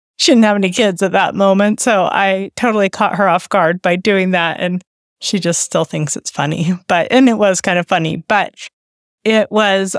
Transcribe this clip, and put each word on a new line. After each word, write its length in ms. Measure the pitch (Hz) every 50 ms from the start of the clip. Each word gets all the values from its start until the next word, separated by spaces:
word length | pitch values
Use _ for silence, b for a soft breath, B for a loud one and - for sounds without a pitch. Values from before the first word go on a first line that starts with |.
| _ _ _ -
she 140 | - 349
didn't 120 | 277 226 226
have 120 | 208 202
any 140 | 202 190 185
kids 320 | 180 - 220 202 180 -
at 100 | 196 180
that 220 | 185 196 180 - -
moment. 460 | 190 196 196 190 196 202 208 214 -
So 240 | - 254 220 190 175
I 480 | 151 - - 196 196 190 190 196 - -
totally 360 | - 247 247 214 214 196 185
caught 260 | - - 214 190 -
her 120 | 190 202 185
off 200 | 170 185 - -
guard 340 | - 196 170 160 180 180
by 140 | - 180 175
doing 340 | 185 - 214 202 190 185 185
that. 300 | 185 175 165 165 - -
And 220 | 180 180 180 180 - _ _ _ _ _ _ _
she 180 | - - - 190
just 220 | 170 170 170 -
still 240 | - - - 165 160
thinks 320 | - - 160 151 147 -
it's 140 | - - -
funny. 440 | - - 143 147 160 - 160 170 185 175 _
But, 220 | - 185 170 160 -
and 180 | - 254 262 247
it 100 | 226 208
was 220 | 208 196 185 -
kind 180 | - 202 175 175
of 100 | 170 -
funny, 340 | 190 170 160 160 160 165 - -
but 260 | 190 180 180 - - - - - _ _ _ _ _ _ _ _ _ _ -
it 260 | 214 220 220 196 -
was 440 | 208 214 214 202 190 196 196 190 -